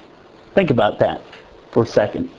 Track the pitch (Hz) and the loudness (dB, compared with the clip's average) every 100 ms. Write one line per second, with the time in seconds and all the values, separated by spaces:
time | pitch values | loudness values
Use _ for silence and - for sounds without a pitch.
0 | - - - - - 196 170 117 104 - | -20 -20 -20 -20 -4 0 2 2 0 2
1 | 104 76 - - - - - 123 110 120 | -2 -2 -12 -20 -20 -20 -4 -2 0 0
2 | 104 69 - | 0 -2 -8